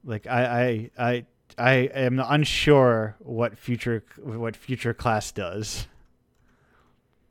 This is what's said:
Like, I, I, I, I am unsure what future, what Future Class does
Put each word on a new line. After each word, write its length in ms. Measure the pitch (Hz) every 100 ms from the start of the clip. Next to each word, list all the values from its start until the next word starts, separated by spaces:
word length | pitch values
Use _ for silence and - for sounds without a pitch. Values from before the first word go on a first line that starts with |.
Like, 240 | - 107 -
I, 600 | 123 123 120 123 110 117 -
I, 80 | 120
I, 180 | 123 - _ _ -
I 140 | 123
am 480 | 131 131 135 127 131
unsure 920 | 131 147 147 - 151 143 127 113 107 -
what 400 | - 113 117 101
future, 460 | - 120 123 113 - -
what 320 | 135 113 113
Future 400 | 107 - 127 117
Class 380 | 113 123 107 -
does 560 | - 90 98 107 - - _ _ _ _ _ _ _ _ _ _ _ _ _ _